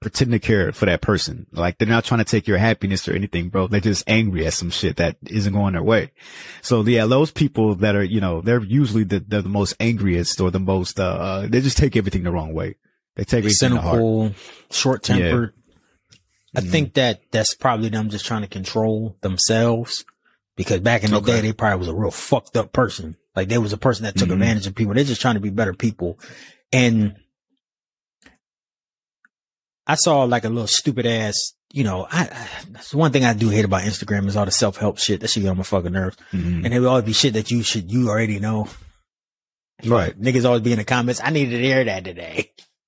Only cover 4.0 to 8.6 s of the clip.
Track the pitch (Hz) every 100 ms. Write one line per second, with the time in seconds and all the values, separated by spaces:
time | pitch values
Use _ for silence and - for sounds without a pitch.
4 | - 110 110 90 78 - 87 - 92 71
5 | 85 - - 110 101 101 101 90 95 110
6 | - _ - - - - - 120 107 120
7 | 110 131 156 - 143 - 110 92 107 101
8 | 98 107 95 82 95 120